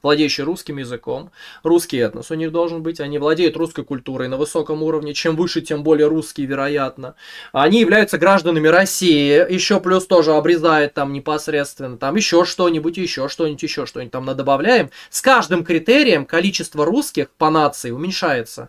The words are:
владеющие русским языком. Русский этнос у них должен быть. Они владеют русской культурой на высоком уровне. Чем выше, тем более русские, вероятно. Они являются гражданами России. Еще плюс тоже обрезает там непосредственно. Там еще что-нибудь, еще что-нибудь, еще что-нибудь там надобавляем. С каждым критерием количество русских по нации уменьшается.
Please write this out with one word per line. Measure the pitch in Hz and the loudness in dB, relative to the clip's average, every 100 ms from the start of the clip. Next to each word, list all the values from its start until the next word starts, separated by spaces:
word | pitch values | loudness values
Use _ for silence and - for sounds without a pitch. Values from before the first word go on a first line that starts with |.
владеющие | 143 147 151 - 143 | 0 2 2 0 -6
русским | 185 - 143 | -6 -10 -12
языком. | 123 120 - 135 180 _ - - | -10 -12 -10 -10 -12 _ -20 -8
Русский | 156 170 170 135 | 2 2 2 -2
этнос | 113 117 120 | -2 -4 -10
у | 160 | -6
них | 160 | -4
должен | 160 170 165 | -2 -2 -4
быть. | 160 165 | -8 -8
Они | 143 147 | -6 -2
владеют | 147 160 170 156 | 0 2 0 0
русской | 165 - - | -6 -6 -8
культурой | 135 127 131 127 | -8 -8 -6 -6
на | 131 | -4
высоком | 147 170 151 156 | -4 -4 -4 -4
уровне. | 156 160 147 | -2 -4 -4
Чем | 147 170 160 | -4 -2 0
выше, | 180 165 | -2 -2
тем | 160 151 | -4 -4
более | 147 151 151 | 2 4 4
русские, | 160 156 - 135 | 2 -4 -8 -6
вероятно. | 135 139 147 135 131 127 - - - - | -4 -2 -2 -4 -8 -18 -18 -20 -20 -6
Они | 135 147 220 | 2 4 6
являются | 202 208 202 170 | 6 4 2 2
гражданами | 175 196 165 160 156 | 4 4 2 2 4
России. | 170 190 - 185 147 143 147 175 | 4 4 0 4 4 6 4 4
Еще | 185 - 196 | 0 0 0
плюс | 180 185 185 | 2 0 4
тоже | 180 156 156 | 4 4 2
обрезает | 156 175 165 156 143 | 2 2 2 2 2
там | - 139 | -2 -6
непосредственно. | 139 147 151 156 151 143 - 135 120 | -6 -4 -6 -2 -4 -4 -8 -14 -8
Там | 135 180 | -2 -2
еще | 208 170 | 2 2
что-нибудь, | 170 - 180 160 156 170 | 2 0 0 0 -2 -4
еще | 175 - 135 | -6 -4 -6
что-нибудь, | - 160 147 | -4 -4 -4
еще | 156 - 127 | -8 -6 -8
что-нибудь | 120 123 | -10 -10
там | 131 131 | -10 -8
надобавляем. | 131 139 139 175 247 151 - - | -4 0 0 4 2 2 -8 -12
С | - | -4
каждым | - 254 160 175 | 2 2 2 -2
критерием | 170 165 160 262 277 170 139 | 0 -2 2 2 2 0 0
количество | 165 190 180 - 147 | -2 -2 -4 -8 -2
русских | 151 233 - - 139 _ | 0 0 -2 -6 -8 _
по | 156 | 0
нации | 156 147 - 123 | 2 0 -2 -10
уменьшается. | 120 175 185 170 131 113 - | -8 -8 -4 -2 -2 -6 -14